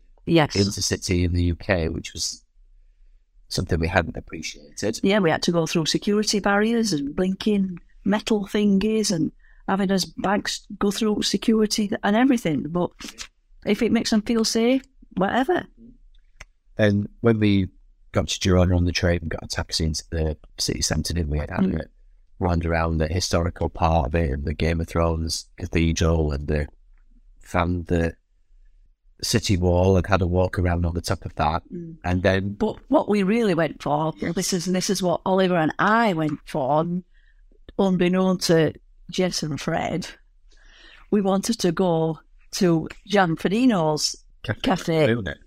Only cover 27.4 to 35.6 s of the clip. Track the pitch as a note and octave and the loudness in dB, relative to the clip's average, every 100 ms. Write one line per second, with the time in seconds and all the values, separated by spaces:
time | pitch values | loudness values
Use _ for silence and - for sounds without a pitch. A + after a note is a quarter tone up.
27.4 | - F2+ F2 F2+ E2 F2 E2 - _ _ | -6 -2 -2 -2 -2 0 0 -4 _ _
28.4 | _ - - _ _ _ _ - - A2+ | _ -20 -20 _ _ _ _ -10 -2 -2
29.4 | - F#2 F2+ F2 F#2 F#2+ F2 F#2+ F2+ F2+ | 0 0 2 4 4 2 2 0 0 0
30.4 | F2+ - F2 F2 F2 E2+ - F#2+ - - | 0 0 -2 0 -2 -4 -4 -6 -6 -4
31.4 | D#2 D#2+ - F3 E3+ D#3+ - F2+ F#2+ F#2+ | -2 -2 -6 -14 -14 -10 -4 0 2 0
32.4 | G2 G#2 G#3+ - - D4+ - G#3 F#3+ A#3 | -2 -4 -4 -4 0 0 2 0 2 2
33.4 | A3 E3 D#3 - C#3+ D3 D#3+ - E3+ F3 | 2 0 -2 -4 -2 -2 -2 -4 -6 -4
34.4 | F3+ F#3 F3+ F#3 F3+ F#3 F#3 E3 - F#3+ | -2 -2 -2 -2 -2 -2 0 -2 0 2
35.4 | F#3+ F3+ | 2 2